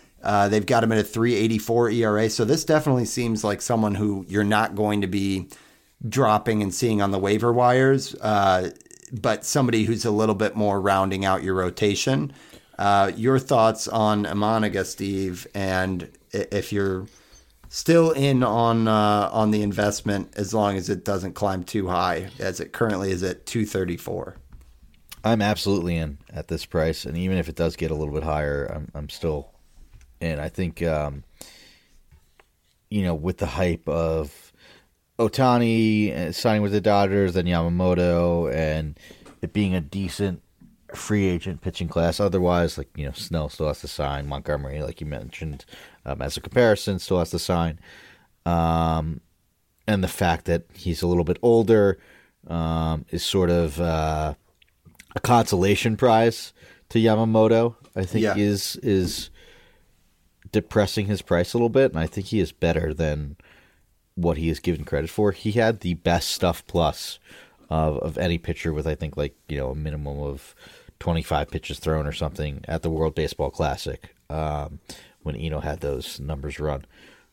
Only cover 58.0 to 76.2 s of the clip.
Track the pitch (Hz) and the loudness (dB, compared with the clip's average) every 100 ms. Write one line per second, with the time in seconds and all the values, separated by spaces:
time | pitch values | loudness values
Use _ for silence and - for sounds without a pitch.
58 | 95 113 110 98 104 101 - - 131 98 | -2 0 0 2 2 0 -2 -6 0 2
59 | 87 - - - - - _ _ _ _ | 0 -4 -10 -18 -20 -20 _ _ _ _
60 | _ _ _ _ - 107 - 110 98 - | _ _ _ _ -4 -4 0 0 0 0
61 | 101 101 - 87 90 120 117 135 135 80 | -2 -4 0 0 2 2 2 4 2 2
62 | 80 - 92 110 82 - 85 80 80 73 | -4 -4 -4 -2 -2 0 0 0 -2 -2
63 | 78 76 73 76 - - _ _ _ _ | -2 -2 -6 -12 -20 -20 _ _ _ _
64 | _ - 85 78 82 76 - 78 76 73 | _ -4 -2 0 -2 -2 -2 -4 -2 -4
65 | 80 - 104 92 110 113 113 107 90 85 | -4 0 0 0 -2 0 2 0 -2 -2
66 | 90 87 - - 87 82 - 87 78 - | 0 0 0 -2 -2 -2 -4 0 0 -2
67 | - - - - - _ - 80 78 69 | -12 -14 -20 -20 -20 _ -6 0 0 0
68 | 85 78 87 85 - 80 82 76 78 76 | -4 -2 -2 -2 -4 -6 -4 -4 -4 -4
69 | 78 73 73 - - 71 65 73 76 76 | -6 -4 -6 -6 -10 -6 -4 -6 -6 -6
70 | 71 71 71 69 - - - - - - | -8 -6 -8 -8 -14 -20 -20 -20 -20 -8
71 | - 82 - 76 73 - - 76 80 78 | -2 -2 0 -2 -2 -6 -8 -6 -2 -2
72 | 73 73 78 - 76 69 - 82 82 78 | -2 -4 -6 -4 -8 -8 -8 -4 -4 0
73 | 80 78 73 - - - 78 65 - 65 | -2 0 -4 -2 -6 -2 -4 -2 -8 -12
74 | - _ - 78 76 73 71 71 - - | -14 _ -10 -6 -4 -4 -8 -12 -18 -20
75 | - _ 80 67 80 76 76 73 71 65 | -20 _ -8 -6 -4 -4 -6 -6 -4 -6
76 | - - | -8 -10